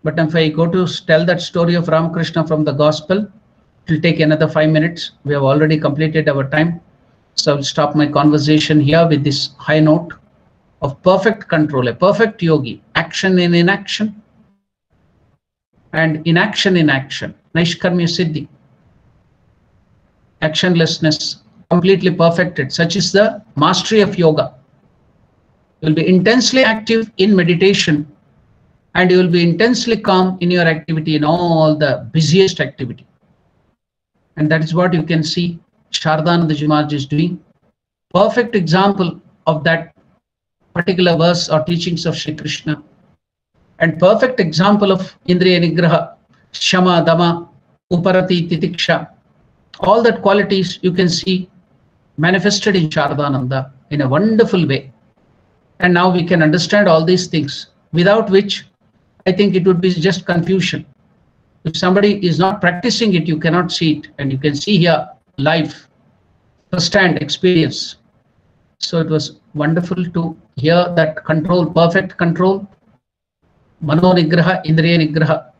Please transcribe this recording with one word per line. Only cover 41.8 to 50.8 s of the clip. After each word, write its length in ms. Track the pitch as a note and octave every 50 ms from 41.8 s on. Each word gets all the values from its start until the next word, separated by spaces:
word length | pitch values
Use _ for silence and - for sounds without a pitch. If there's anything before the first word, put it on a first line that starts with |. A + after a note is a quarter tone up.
| - F#3+ E3+ D#3+ -
of 100 | E3+ D3+
Shri 180 | - - D3+ D3+
Krishna, 480 | - - D#3 - - - D#3 D3+ - - _ _ _ _ _ _ _ _ _ _ _ _ _ _ _ _ _ _ -
and 180 | - E3 D#3 D#3+
perfect 400 | F3 F#3 G#3+ G#3 C4 B3+ - -
example 540 | F#3+ D#3+ - D#3 F#3 G3+ G#3 G#3 G#3 F#3+
of 220 | F#3+ F#3 - - - _ _ -
Indriya 320 | F3+ F3 F3+ F#3 F3+ F3 E3+
Nigraha, 500 | E3 D#3 E3+ E3+ E3 F3 D#3 - - - _ _ _ _ _ _ _
Shama, 500 | - - - - - F#3 F3+ F#3 F3 E3+ E3+
Dama, 440 | E3 E3 E3+ F3 E3+ E3+ E3+ E3+ - _ _ _ _ _ _ _ _
Uparati, 560 | F3+ E3+ F3 F#3+ F#3 F#3 F3+ F#3 F#3 F3 E3 E3+
Titiksha. 600 | F3 D3+ F#3+ F3+ - - - - E3 - D#3+ - _ _ _ _ _ _ _ _ _ _ _ _ - -
All 220 | - F3+ G#3 A#3
that 200 | A3+ A#3 - -
qualities 560 | - G3+ G3 G3+ G3 G3+ G3+ F#3+ F3+ - - -